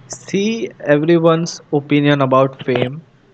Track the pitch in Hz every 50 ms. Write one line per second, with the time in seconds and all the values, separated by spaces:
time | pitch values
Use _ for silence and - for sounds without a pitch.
0 | - - - - - - - 196 202 220 226 226 - - - - - - 147 147
1 | 156 165 170 165 165 165 160 165 170 160 - - - _ 156 143 139 - 147 147
2 | 143 147 143 143 135 131 131 131 135 135 - - - - 127 123 123 127 139 160
3 | - _ _ _ _ _